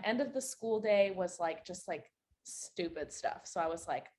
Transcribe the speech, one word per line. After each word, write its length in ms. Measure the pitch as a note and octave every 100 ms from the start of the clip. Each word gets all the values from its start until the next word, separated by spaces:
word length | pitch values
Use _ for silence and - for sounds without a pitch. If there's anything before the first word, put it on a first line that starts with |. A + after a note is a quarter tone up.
| G3
end 160 | A#3+
of 120 | C4
the 80 | B3+
school 380 | C4 - A3+ G#3+
day 320 | G#3+ G3+ G3
was, 260 | F#3 F3+ -
like, 260 | E3 D#3+ -
just, 220 | F3+ -
like, 180 | D3+ - _ _ _ -
stupid 680 | - - - E3+ D#3 D3
stuff. 300 | - - - -
So 140 | F#3
I 60 | E3
was 200 | E3 E3+
like, 200 | C3+ -